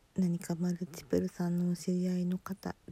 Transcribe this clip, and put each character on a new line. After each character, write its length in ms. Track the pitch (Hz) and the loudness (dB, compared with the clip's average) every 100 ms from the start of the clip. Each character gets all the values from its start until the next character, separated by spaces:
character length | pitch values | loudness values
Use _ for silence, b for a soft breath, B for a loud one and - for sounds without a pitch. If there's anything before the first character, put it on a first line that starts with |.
| _ - | _ 0
何 240 | 180 170 | 2 2
か 160 | - 165 | 0 0
マ 160 | 180 | 0
ル 160 | 175 180 | 0 -4
チ 160 | - | -8
プ 160 | - 180 | 0 0
ル 80 | 185 | 0
さ 200 | - 175 | -2 0
ん 120 | 175 | 2
の 140 | 180 | 2
お 20 | 175 | 0
知 160 | - | 0
り 180 | 180 185 | 0 2
合 100 | 180 | 2
い 60 | 180 | 0
の 140 | 185 | -2
方 360 | - 196 - - - | -4 -8 -8 -8 -12